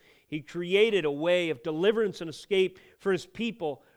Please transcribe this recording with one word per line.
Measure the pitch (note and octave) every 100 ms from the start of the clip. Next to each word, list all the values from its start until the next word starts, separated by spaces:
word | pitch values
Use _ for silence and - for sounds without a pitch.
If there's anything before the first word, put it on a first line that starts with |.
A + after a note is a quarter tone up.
| _ _ _
he | D#3
created | C#3 E3+ F3 F#3+ A3+ G3+ D#3
a |
way | C#3+ E3 F3+ E3+
of | C3+
deliverance | E3+ D#3 G3 A3+ G#3+ -
and | E3
escape | C#3+ - F#3+ F#3 - - _
for | G3
his | F#3 -
people | - A#3 - D#3+ C3 _